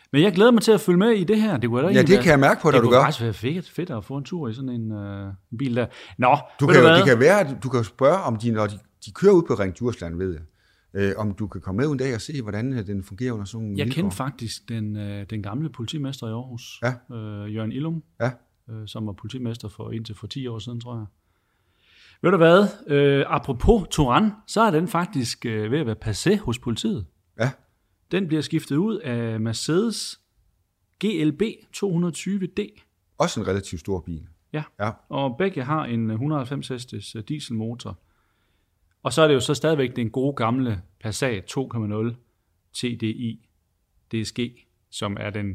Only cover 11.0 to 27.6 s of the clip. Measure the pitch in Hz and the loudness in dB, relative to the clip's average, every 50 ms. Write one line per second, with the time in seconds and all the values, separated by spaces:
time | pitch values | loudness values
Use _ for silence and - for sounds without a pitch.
11 | 98 98 95 - 107 107 95 - 107 95 - 98 85 98 95 101 135 156 147 127 | -2 -2 -2 -2 -4 -6 -4 -6 -8 -8 -8 -10 -8 -6 -2 -2 0 0 0 -2
12 | 127 135 127 110 - - 156 139 120 104 101 104 113 135 135 123 101 95 101 98 | -2 -4 -4 -6 -8 -8 -8 -8 -8 -6 -6 -4 -4 -4 -4 -6 -6 -6 -6 -8
13 | 95 - 98 92 123 127 120 110 101 95 - 113 113 107 101 98 - 120 135 156 | -8 -10 -10 -8 -6 -6 -6 -6 -8 -10 -10 -10 -8 -6 -4 -4 -4 -2 -2 -2
14 | 175 202 185 - 135 135 139 - 120 110 - - _ - 117 113 107 107 104 104 | -4 -4 -4 -4 -6 -8 -8 -8 -10 -10 -10 -12 _ -10 -8 -6 -6 -6 -6 -8
15 | 104 101 101 101 101 95 113 107 98 101 101 135 160 156 - - 117 110 - 156 | -8 -8 -10 -10 -10 -10 -10 -10 -8 -8 -8 -6 -8 -8 -8 -10 -10 -8 -8 -6
16 | 139 135 131 - - 113 110 117 127 135 120 117 - - - - - 120 127 120 | -6 -8 -8 -10 -10 -8 -8 -8 -10 -12 -14 -16 -16 -16 -14 -6 -4 -4 -4 -6
17 | _ _ 127 113 110 107 104 104 104 107 107 110 110 110 - 131 147 165 165 165 | _ _ -14 -12 -12 -10 -10 -10 -10 -8 -8 -6 -6 -6 -6 -6 -6 -6 -6 -8
18 | - _ _ _ 113 123 123 - _ _ _ _ _ - 113 110 107 101 - 110 | -10 _ _ _ -2 -2 -2 -6 _ _ _ _ _ -16 -14 -14 -14 -12 -10 -8
19 | 110 107 98 - - 107 - 131 127 117 117 117 - 104 - - 110 113 117 113 | -8 -8 -8 -10 -12 -12 -10 -8 -6 -8 -8 -8 -10 -14 -14 -12 -12 -10 -10 -10
20 | 113 110 107 - - 104 - 143 131 123 117 110 95 120 120 117 117 120 120 117 | -10 -10 -14 -14 -12 -12 -10 -10 -8 -8 -8 -10 -10 -10 -10 -12 -10 -10 -10 -10
21 | 107 101 _ _ _ _ _ _ _ _ _ _ _ _ _ _ _ _ _ _ | -12 -12 _ _ _ _ _ _ _ _ _ _ _ _ _ _ _ _ _ _
22 | _ _ _ _ - 160 190 180 165 165 170 190 208 196 202 - - - 147 143 | _ _ _ _ 0 2 4 6 8 8 8 8 6 4 0 -6 -6 0 2 4
23 | 143 139 139 139 143 - 165 143 - - 139 120 - 165 226 226 170 - - - | 4 6 4 4 2 0 -2 -2 -2 -4 -6 0 4 4 4 4 4 -2 0 0
24 | 151 123 120 147 220 214 196 - _ - - - 226 220 165 151 175 180 - 170 | 2 4 4 4 4 2 -2 -4 _ -6 0 2 2 4 4 2 0 0 -2 -2
25 | 175 175 - 139 120 117 - - - 127 110 110 107 110 123 156 156 117 107 - | -2 -2 -2 -4 -4 -4 -6 -6 -6 -4 -2 -2 -2 0 -2 -2 0 -2 -4 -4
26 | - 110 104 - - 165 208 202 202 - 117 120 - 123 117 110 - 226 214 135 | -4 -6 -6 -2 2 2 2 2 0 -4 -4 -4 -4 -4 -4 -2 -2 -4 -4 -4
27 | 92 - _ _ _ _ _ - 113 131 - - | -8 -10 _ _ _ _ _ -4 -4 -4 -4 -6